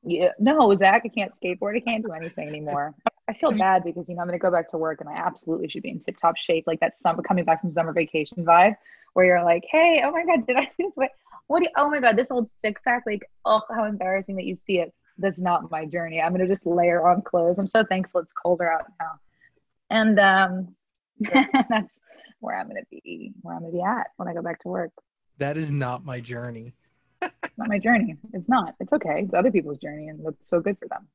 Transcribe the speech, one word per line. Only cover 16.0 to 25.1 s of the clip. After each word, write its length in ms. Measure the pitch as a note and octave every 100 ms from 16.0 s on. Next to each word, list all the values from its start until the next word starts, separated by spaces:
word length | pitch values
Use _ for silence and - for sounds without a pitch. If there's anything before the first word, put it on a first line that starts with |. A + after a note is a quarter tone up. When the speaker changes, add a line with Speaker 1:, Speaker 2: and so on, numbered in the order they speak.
| E3 E3
Speaker 1:
I'm 100 | D#3+
gonna 160 | F3+ F#3
just 180 | G3 E3+
layer 400 | E3+ F3 E3+ E3+
on 160 | F3+
clothes. 380 | - F3 E3+ F3+
I'm 80 | G3
so 160 | A3+
thankful 380 | G#3+ F#3+ F#3 F3+
it's 100 | E3+
colder 400 | - F3 F3 E3+
out 140 | D#3+ - _
now. 180 | D#3+ D#3+ _ _ _ _ _ _ _
And, 300 | A3 A3 G3+
um, 540 | G3 F#3+ F#3+ F#3 F3+ _ _ _
<laughs> 220 | _ _
that's 800 | G#3 C4+ C#4 C4 - G#3+ F3+ - _ - - _
where 180 | - F#2+
I'm 100 | -
gonna 120 | G2+ -
be, 440 | - - E2+ - -
where 140 | F3 E3+
I'm 60 |
gonna 100 | E3
be 80 | F3
at 260 | F#3 A#3+ - -
when 140 | F3
I 40 |
go 80 | E3+
back 200 | E3+ E3+
to 80 | F3+
work. 220 | F#3 E3+ - _